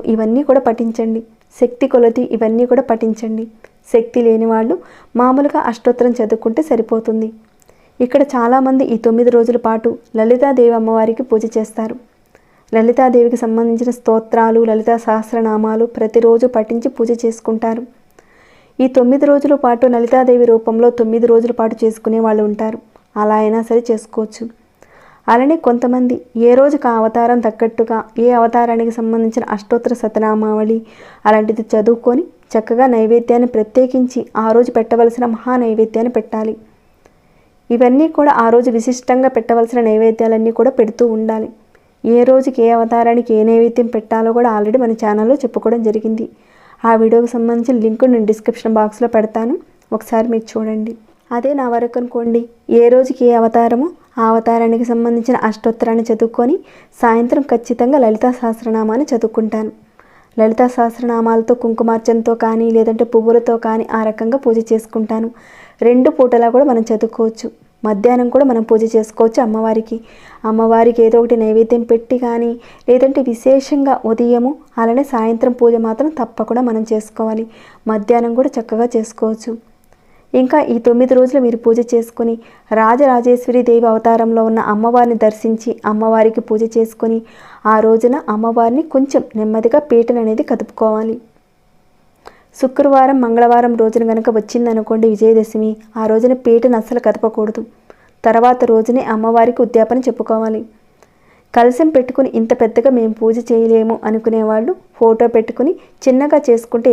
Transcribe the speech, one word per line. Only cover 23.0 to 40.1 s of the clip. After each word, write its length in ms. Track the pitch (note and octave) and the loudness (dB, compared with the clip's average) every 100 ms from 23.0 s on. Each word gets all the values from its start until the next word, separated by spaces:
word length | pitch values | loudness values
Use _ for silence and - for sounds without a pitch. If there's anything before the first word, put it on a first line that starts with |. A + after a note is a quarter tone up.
| _ G#3+ | _ -4
అలా 140 | G#3+ G#3+ | -2 0
అయినా 180 | G#3+ A3 A3+ | 0 -2 0
సరే 140 | A#3 A#3+ | -2 0
చేసుకోవచ్చు. 540 | A3 A3 - G#3+ - A3+ - _ _ _ _ _ _ - | -4 -6 -8 -8 -8 -16 -16 _ _ _ _ _ _ 0
అలానే 220 | A#3+ C4+ D#4+ C4 | 2 2 0 0
కొంతమంది 500 | A#3+ B3 B3 B3 B3 - A3+ A#3 | 0 0 0 0 -4 -8 0 4
ఏ 40 | B3 | 4
రోజుకు 280 | C#4+ C#4+ B3 | 4 2 -2
ఆ 20 | A3+ | 0
అవతారం 400 | A3 A#3 A#3 A#3+ A3+ | 0 0 0 0 -2
తగ్గట్టుగా 520 | G#3+ A3+ A3+ A3+ A3 G#3 - | -2 -4 -2 -4 -4 -6 -2
ఏ 20 | A#3+ A#3+ | 2 2
అవతారానికి 560 | A#3 A#3+ A#3 A3+ A#3 A#3 | 2 0 0 0 -2 -4
సంబంధించిన 460 | A3+ A3+ A3+ A3+ - G#3+ | -2 -2 -2 -2 -4 -6
అష్టోత్తర 380 | - A#3+ B3 A#3 | -4 -2 -2 -4
శతనామావళి 760 | A3 G#3+ G#3+ G#3+ G#3+ G#3+ G#3+ A3+ A3 - - - G#3 | -4 -2 -2 0 -2 -2 -2 -4 -6 -20 -20 -6 0
అలాంటిది 360 | G#3+ G#3+ A3+ A3 | 2 0 -4 -2
చదువుకొని 500 | A3 G#3+ A#3 A#3+ B3+ F4+ - _ | 0 2 0 0 -2 -2 -10 _
చక్కగా 320 | A3 A3 A#3+ C4 A#3 | -4 -2 0 0 2
నైవేద్యాన్ని 540 | A3 A#3 A#3 A#3+ B3 A#3 | 2 2 2 0 0 -2
ప్రత్యేకించి 640 | G#3+ C4 B3+ B3+ B3 B3 - G#3 | -2 0 0 0 -2 -4 -8 -4
ఆ 20 | A3 A3 | 0 2
రోజు 160 | B3 B3 | 2 0
పెట్టవలసిన 480 | A3+ A#3 A#3 A#3 A#3+ | 0 2 2 0 -4
మహా 200 | A3+ - B3+ | -4 -4 -2
నైవేద్యాన్ని 480 | A#3 A3 A3 A3+ A#3+ A#3+ | 0 0 -2 -2 -2 -4
పెట్టాలి. 360 | G#3+ A3 A3 - - _ _ _ _ _ _ _ _ _ - A#3+ | -6 -6 -6 -8 -14 _ _ _ _ _ _ _ _ _ -4 0
ఇవన్నీ 320 | B3 C4 D#4+ D#4+ | 2 2 2 2
కూడా 140 | D4 - | 2 2
ఆ 20 | A#3 A#3 | 2 2
రోజు 140 | B3 A3+ | 2 0
విశిష్టంగా 520 | A3+ B3+ - B3+ C4 B3 | -2 -4 -2 0 0 -2
పెట్టవలసిన 460 | A3+ A#3 A#3 B3 A3+ | -2 0 0 0 0
నైవేద్యాలన్నీ 600 | G#3+ A3+ | 2 2